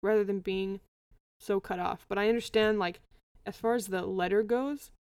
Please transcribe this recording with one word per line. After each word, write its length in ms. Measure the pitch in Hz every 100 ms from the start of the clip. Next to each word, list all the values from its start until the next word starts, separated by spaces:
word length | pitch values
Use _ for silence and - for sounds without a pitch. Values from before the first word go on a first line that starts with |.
rather 200 | 196 214
than 180 | 202 202
being 400 | 185 190 196 196 _ _ _ _ _ _
so 180 | - 196
cut 200 | - 185
off. 260 | 180 - _
But 100 | 196
I 100 | 208
understand, 500 | 233 226 220 214 214
like, 220 | 180 175 _ _ _ _ -
as 100 | 196
far 180 | 226
as 120 | 240 196
the 160 | 185
letter 400 | 185 190 180 202
goes 480 | 214 240 269 285 - -